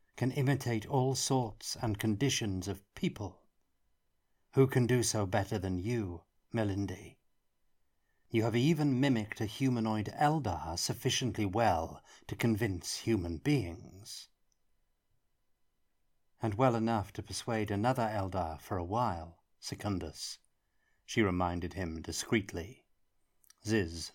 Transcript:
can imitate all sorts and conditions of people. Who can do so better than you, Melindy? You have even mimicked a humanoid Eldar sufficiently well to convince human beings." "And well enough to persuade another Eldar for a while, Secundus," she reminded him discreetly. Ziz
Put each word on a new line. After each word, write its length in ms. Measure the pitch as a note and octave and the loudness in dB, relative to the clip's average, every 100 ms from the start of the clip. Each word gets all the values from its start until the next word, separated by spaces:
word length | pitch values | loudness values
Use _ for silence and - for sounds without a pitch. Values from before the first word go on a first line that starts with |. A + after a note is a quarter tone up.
| _ - | _ -2
can 140 | B2+ | 0
imitate 560 | B2+ C3 C3+ B2 A2+ G#2+ | 2 2 2 2 -2 0
all 300 | C#3 C3 C3 | 2 2 0
sorts 600 | - C3+ A#2 - - - | 2 2 0 -6 -10 -4
and 220 | A#2 G#2 | -2 0
conditions 680 | A2 G#2 C#3 - A2+ F#2 F#2+ | 0 2 2 2 0 -2 -4
of 260 | F#2 - | -6 -10
people. 480 | - F#3 - G2 - _ _ _ _ _ _ _ _ _ _ _ | -4 -4 -2 -8 -10 _ _ _ _ _ _ _ _ _ _ _
Who 160 | C3+ C3+ | 4 6
can 180 | C3+ A#2+ | 6 4
do 160 | B2+ | 4
so 240 | A2 A2 G2 | 2 0 2
better 320 | G#2 F#2+ G#2 | 0 0 -2
than 220 | F#2+ F2+ | -2 -2
you, 420 | G2+ A#2+ F#2+ E2+ - _ _ | -2 -2 -2 -6 -14 _ _
Melindy? 680 | A#2 G#2 G2 G2+ F#2 - - _ _ _ _ _ _ _ _ _ _ _ | -2 0 0 -2 -6 -14 -20 _ _ _ _ _ _ _ _ _ _ _
You 140 | A2+ | 0
have 120 | A2+ A2+ | 2 4
even 440 | C#3 D#3 D3 B2+ | 4 4 2 4
mimicked 400 | C#3 A#2 G#2+ - | 4 2 0 -4
a 60 | G#2+ | -6
humanoid 600 | - C3 B2 A2 A2 G#2 | 0 0 2 2 0 -2
Eldar 640 | - D3 D#3 A2+ E2 D#2+ E2+ | 0 2 2 0 -4 -4 -4
sufficiently 680 | - A2+ C3 - B2+ G2+ G#2 | -4 -2 0 0 -2 0 0
well 560 | G2 A2 E2 D#2+ - - - - | 4 4 4 0 -8 -18 -20 -10
to 80 | - | 0
convince 640 | A#2+ G#2 A2+ F2+ - - | 2 2 0 -2 -6 -4
human 400 | - G#2+ F2 E2 | 0 2 0 -2
beings." 920 | C#3+ C#3+ F2+ E2 - F#2+ G#2+ - - _ _ _ _ _ _ _ _ _ _ _ _ _ _ _ _ _ _ _ _ _ | 0 0 0 -8 -14 -18 -16 -16 -16 _ _ _ _ _ _ _ _ _ _ _ _ _ _ _ _ _ _ _ _ _
"And 140 | A2+ | -4
well 220 | G2+ C3 A#2 | 4 4 4
enough 360 | A2+ A2+ - | 2 0 -2
to 80 | - | -8
persuade 480 | - G2+ - A2 G#2 | -8 -8 -4 -2 0
another 380 | G2+ A#2 C3 A2+ | 2 2 2 0
Eldar 520 | G#2 F#2+ F#2 E2 D#2+ | -2 -2 -2 -4 -6
for 160 | - G2 | -6 -6
a 80 | |
while, 580 | F2 A2 A#2+ F2 D#2+ - _ _ | -2 0 0 -2 -8 -18 _ _
Secundus," 800 | - - G#2 F#2 D#2+ - - - _ _ _ _ _ _ | -12 -8 -4 -4 -6 -10 -12 -14 _ _ _ _ _ _
she 180 | - - | -4 2
reminded 520 | G2+ F2+ F2 F2 F2 | 4 4 0 0 -4
him 280 | - F2 D#2+ | -4 -4 -6
discreetly. 840 | - - - A#2 G2 F2+ F#2+ - _ _ _ _ _ _ _ - | -8 -8 0 0 0 -8 -10 -14 _ _ _ _ _ _ _ -12
Ziz 480 | G#2+ A2 E2 E2+ - | 0 2 2 -4 -10